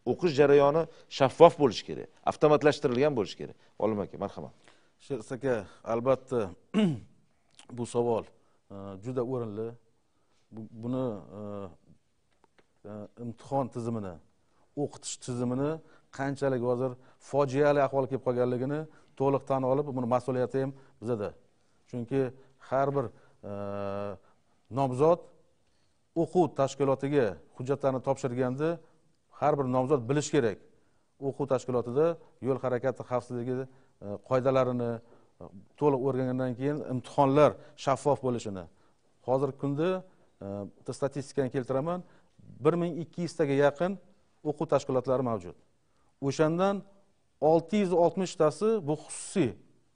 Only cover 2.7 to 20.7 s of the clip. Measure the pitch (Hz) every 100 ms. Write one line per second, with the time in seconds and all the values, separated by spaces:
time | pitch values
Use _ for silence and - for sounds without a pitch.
2.7 | 139 139 120 147 127 90 - 73 - _
3.7 | - 107 107 87 76 98 - 71 - -
4.7 | _ _ _ - 131 - 123 135 117 95
5.7 | - - 117 123 131 - 123 95 90 _
6.7 | 208 202 120 - _ _ _ _ _ -
7.7 | 120 117 120 120 110 104 _ _ _ _
8.7 | 101 98 98 113 127 120 127 113 101 113
9.7 | 117 _ _ _ _ _ _ _ 110 110
10.7 | 113 117 131 131 101 60 98 104 101 98
11.7 | - _ - _ _ _ _ _ _ _
12.7 | _ 101 104 104 - 120 113 - 135 120
13.7 | 123 117 113 98 78 _ _ _ _ _
14.7 | 143 143 - - - - 123 123 127 143
15.7 | 160 - _ _ - 139 139 139 127 120
16.7 | 123 127 123 - _ - 135 143 131 147
17.7 | 143 135 135 131 131 131 123 123 123 131
18.7 | 147 156 - _ - 135 139 - 135 131
19.7 | 135 147 131 120 123 127 127 120 135 135